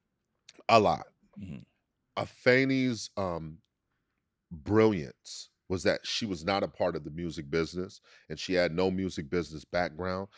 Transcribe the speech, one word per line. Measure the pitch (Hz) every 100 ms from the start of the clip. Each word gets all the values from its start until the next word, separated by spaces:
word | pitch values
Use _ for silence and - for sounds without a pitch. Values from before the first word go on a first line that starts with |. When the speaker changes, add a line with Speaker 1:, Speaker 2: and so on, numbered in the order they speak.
| _ _ _ _ _ - -
Speaker 1:
A | 113
lot. | 95 78 - _ _ -
Speaker 2:
Mm-hmm. | 98 69 - _ _ _ _ -
Speaker 1:
Afeni's, | 104 - 127 127 135 135 127 110 - -
um, | 95 85 80 78 _ _ _ _ _ _ _ _ -
brilliance | 82 73 107 110 95 67 - - - - _ -
was | 92
that | 98 80 -
she | - 113
was | 87
not | 82 98
a | 95
part | - 92
of | 82
the | 76
music | 76 85 78 71
business | 82 80 90 95 - _ - -
and | 78
she | -
had | 90 87
no | 82 95
music | 92 92 - 71
business | 87 76 78
background, | - 87 85 78 92 92 98